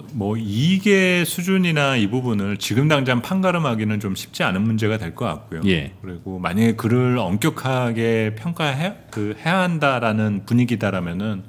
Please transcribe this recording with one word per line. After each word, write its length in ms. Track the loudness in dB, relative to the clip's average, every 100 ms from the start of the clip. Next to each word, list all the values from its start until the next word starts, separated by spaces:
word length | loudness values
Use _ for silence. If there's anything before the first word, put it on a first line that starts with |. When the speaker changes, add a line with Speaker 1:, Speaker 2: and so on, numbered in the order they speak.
| -8
Speaker 1:
뭐, 240 | -4 -2 -2
이익의 880 | -2 0 2 2 4 4 4 2 0
수준이나 720 | -2 0 2 2 2 2 2
이 100 | 2
부분을 460 | 0 0 0 -2 -4
지금 320 | -2 2 4
당장 340 | 4 2 0
판가름하기는 800 | 0 0 2 2 0 0 0 -2
좀 160 | -4 -6
쉽지 280 | -8 -2
않은 180 | 0 0
문제가 360 | 0 2 0 -2
될 180 | -4 -6
것 100 | -6
같고요. 380 | -6 -8 -2 2
Speaker 2:
예. 260 | 2 0 -10
Speaker 1:
그리고 380 | -14 -12 -10 -6
만약에 380 | -2 2 2 2
그를 400 | 2 2 2 0
엄격하게 1160 | 0 0 -2 -2 -4 -2 -2 0 0 0 0 -4
평가해-, 640 | -8 -2 -2 -2 -4 -6 -10
그, 240 | -6 -6 -4 -2
해야 120 | 0
한다라는 840 | 0 2 2 2 0 2 0 0 2
분위기다라면은 1000 | 2 2 0 0 -2 -4 -4 -4 -6